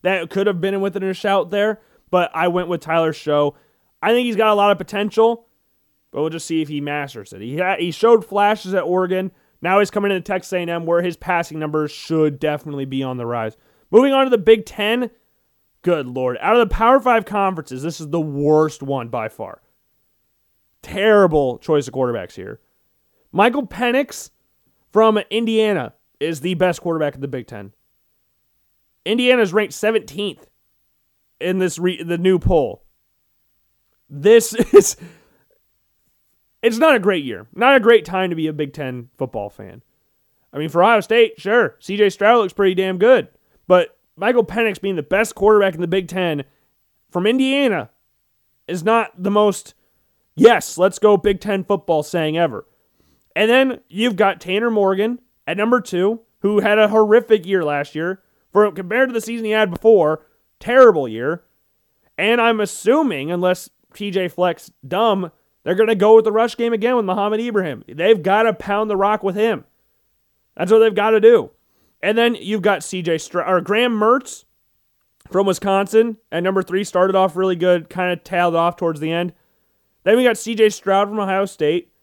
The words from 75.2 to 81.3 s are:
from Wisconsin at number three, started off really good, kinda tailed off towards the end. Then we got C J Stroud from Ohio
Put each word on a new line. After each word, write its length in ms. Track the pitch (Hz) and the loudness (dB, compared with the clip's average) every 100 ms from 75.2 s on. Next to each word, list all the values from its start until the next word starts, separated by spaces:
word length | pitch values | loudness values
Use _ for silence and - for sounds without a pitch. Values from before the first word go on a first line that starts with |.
| - | -4
from 160 | 185 196 | -2 0
Wisconsin 720 | 180 196 196 196 220 233 214 _ | -2 -2 -2 2 2 0 -4 _
at 100 | 170 | -4
number 220 | 180 190 | -2 -2
three, 200 | 185 185 | -4 -6
started 320 | 202 180 190 190 | -2 0 2 2
off 200 | 185 165 | 0 0
really 200 | 190 180 | -4 0
good, 320 | 180 175 165 | 2 0 -2
kinda 280 | 180 180 175 | -6 -4 -4
tailed 400 | - 180 175 165 | -4 -2 0 0
off 220 | 170 170 | -2 -2
towards 220 | 170 156 | -6 -4
the 120 | 156 | -4
end. 220 | 165 180 _ _ _ _ _ _ _ 185 | -4 -4 _ _ _ _ _ _ _ 2
Then 120 | 226 | 4
we 60 | |
got 140 | 247 220 | 2 0
C 180 | 220 220 | -6 2
J 140 | 220 | 2
Stroud 380 | - 196 196 202 | 2 0 0 0
from 120 | 214 | -2
Ohio 260 | 196 | -2